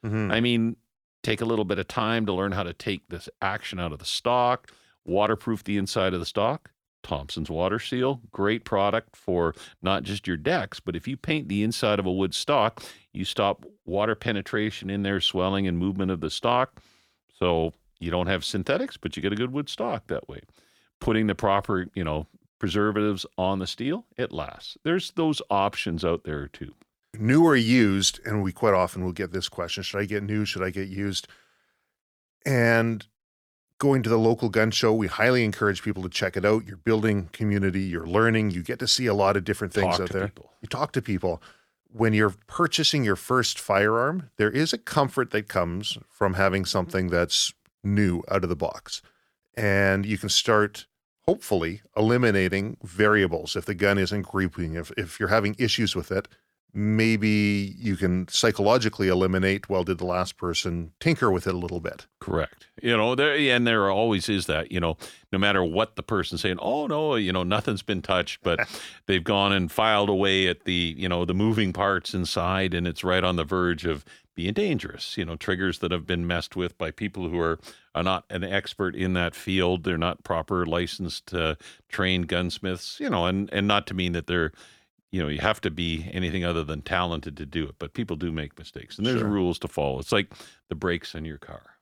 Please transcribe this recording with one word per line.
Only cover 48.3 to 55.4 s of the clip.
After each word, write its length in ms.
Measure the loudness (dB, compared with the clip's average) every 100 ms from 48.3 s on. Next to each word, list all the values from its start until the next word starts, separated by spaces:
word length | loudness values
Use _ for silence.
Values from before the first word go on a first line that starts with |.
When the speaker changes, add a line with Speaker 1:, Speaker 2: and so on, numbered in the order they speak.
| -2
Speaker 1:
of 80 | -2
the 60 | -2
box. 440 | -4 -6 -12 -12 _ _ _ _ _ -2
And 480 | 2 4 4 2
you 140 | 0 -4
can 100 | 0
start, 580 | 0 4 4 4 -2 -18 _ _ _ -2
hopefully, 540 | -2 0 0 0 -6 _ 0
eliminating 800 | 4 6 4 4 2 0 -2 -8
variables 720 | -14 2 6 6 4 0 -4 -6
if 80 |
the 100 | -4
gun 220 | 0 2 4
isn't 280 | 2 -2
creeping, 500 | -2 -2 -2 -2 -6
if, 160 | -6 -8 -8
if 220 | -8 -4
you're 120 | 2
having 260 | 2